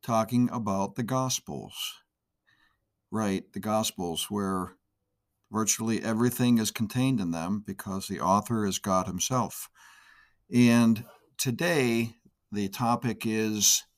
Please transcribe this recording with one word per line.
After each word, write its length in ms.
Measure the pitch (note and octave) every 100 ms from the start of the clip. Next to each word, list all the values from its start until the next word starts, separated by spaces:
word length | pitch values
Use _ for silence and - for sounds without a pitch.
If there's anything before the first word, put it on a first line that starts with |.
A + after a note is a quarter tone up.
talking 460 | - A2+ A2 B2 B2
about 440 | A#2+ G#2 G2 G2
the 80 | -
Gospels. 960 | A#2 C3 C3 - - C#2+ G1+ - - - _ _ _ _ _ _ _ _ _ _ _
Right, 340 | A2 G#2+ G2 -
the 80 | -
Gospels, 680 | G2+ A2 A2 - F2 D#2+ -
where 460 | G#2 G2 F#2+ F2+ - _ _ _ _ _ _ _
virtually 520 | G#2 G#2+ - A2+ A2
everything 540 | G2+ A2 B2 B2 B2 A#2+
is 140 | G#2+
contained 500 | - G#2+ B2+ C3 C3
in 100 | F2+
them 320 | E2+ E2+ G#2 G#2
because 420 | G2 - F#2+ -
the 120 | G2
author 440 | F2 G2 - A2+
is 140 | G#2 F#2
God 280 | - F#2 F#2
himself. 640 | F2+ - C3 F#2+ - - _ - - - - _ _ _
And 540 | A#2+ A#2+ A#2 A#2 A2 B2 - _ -
today, 800 | C3+ A#2+ E3+ E3 B2 A#2 A#2 - _ _ _
the 200 | G2+ G2
topic 540 | - A#2 A#2+ A#2+ G#2+ A#2
is 580 | A2 A2 G#2+ G#2 - -